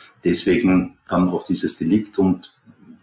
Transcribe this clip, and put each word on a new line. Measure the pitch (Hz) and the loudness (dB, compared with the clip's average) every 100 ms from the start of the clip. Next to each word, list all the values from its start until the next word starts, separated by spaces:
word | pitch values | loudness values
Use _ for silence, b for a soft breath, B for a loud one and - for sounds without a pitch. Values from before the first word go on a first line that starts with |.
| B B | B B
Deswegen | 90 87 - 85 92 90 90 - - | -2 0 2 2 2 2 0 -10 -4
dann | 90 92 | 0 0
auch | 87 | -2
dieses | - 95 82 - | -4 -4 -2 -2
Delikt | 80 107 104 - | 0 0 -2 0
und | 95 90 - _ _ - - - | 0 0 -6 _ _ -20 -20 -20